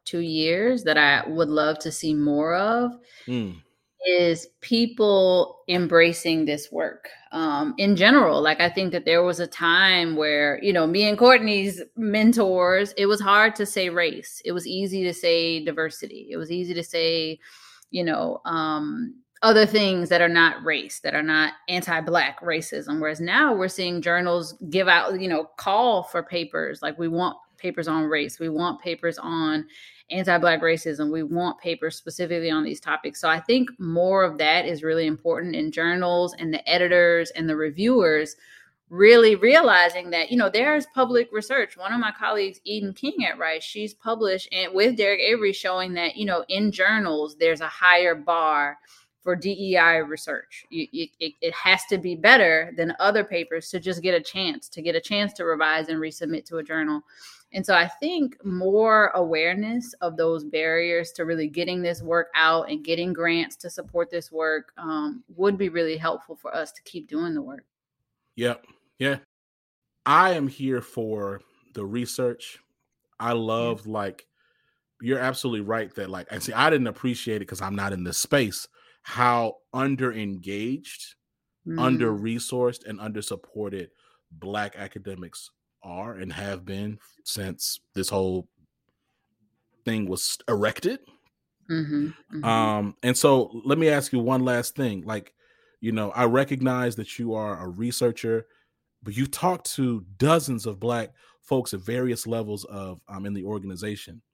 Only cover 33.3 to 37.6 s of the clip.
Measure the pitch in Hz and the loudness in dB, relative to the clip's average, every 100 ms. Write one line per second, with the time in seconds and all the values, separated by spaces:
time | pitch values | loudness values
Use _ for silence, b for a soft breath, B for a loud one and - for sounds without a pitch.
33.3 | 165 196 254 247 - 170 165 185 190 180 | 0 2 2 2 -4 -2 2 4 4 2
34.3 | 156 156 175 175 156 156 165 160 156 170 | 2 2 2 0 -4 -2 0 0 -2 -2
35.3 | 170 175 160 151 165 170 180 175 175 175 | -2 -2 -4 -4 -2 -2 0 0 2 0
36.3 | 175 165 156 - 175 180 180 175 170 165 | -4 -6 -4 0 2 4 6 6 4 0
37.3 | 165 160 156 | -4 -4 -2